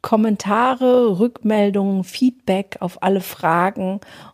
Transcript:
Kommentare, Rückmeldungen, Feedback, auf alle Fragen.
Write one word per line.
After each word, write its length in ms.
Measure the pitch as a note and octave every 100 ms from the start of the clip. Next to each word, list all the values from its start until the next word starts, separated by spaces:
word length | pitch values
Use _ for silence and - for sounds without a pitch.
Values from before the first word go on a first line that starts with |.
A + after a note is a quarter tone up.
Kommentare, 1160 | - A3 A3 G3+ F#3+ G#3 B3+ B3+ B3+ B3 A#3 F3+
Rückmeldungen, 840 | A#3+ - G#3+ G#3+ G3+ G3+ G3 F#3+ F3+
Feedback, 720 | - B3+ B3 - F#3+ G3 -
auf 240 | F3+ -
alle 160 | F#3 G3
Fragen. 800 | F3+ - E3 E3+ F#3+ A3+ F#3+ G3 - - -